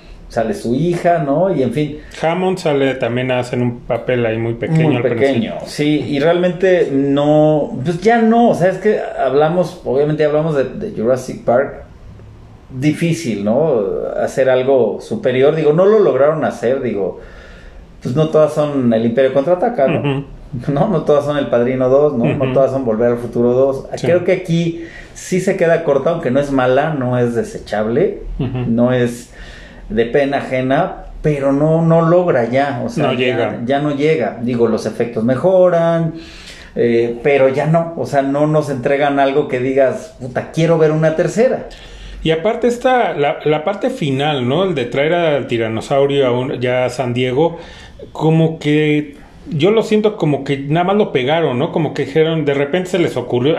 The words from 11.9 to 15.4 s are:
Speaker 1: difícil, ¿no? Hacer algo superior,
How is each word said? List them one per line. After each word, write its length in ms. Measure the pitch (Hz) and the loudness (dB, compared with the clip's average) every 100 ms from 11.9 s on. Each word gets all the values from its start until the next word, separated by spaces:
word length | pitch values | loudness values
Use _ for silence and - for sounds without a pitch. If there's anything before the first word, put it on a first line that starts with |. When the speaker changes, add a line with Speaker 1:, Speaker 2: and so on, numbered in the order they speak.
| - - - - - - - - | -20 -20 -20 -20 -20 -20 -20 -14
Speaker 1:
difícil, 720 | 131 151 147 165 160 120 101 | -2 -2 0 -2 -2 -4 -4
¿no? 360 | 104 127 160 117 95 73 57 - | 0 0 2 0 0 -4 -4 -4
Hacer 300 | - - 131 | -4 0 2
algo 480 | 127 127 135 107 90 | 2 4 2 2 -2
superior, 540 | - 110 131 127 | -8 -4 -2 2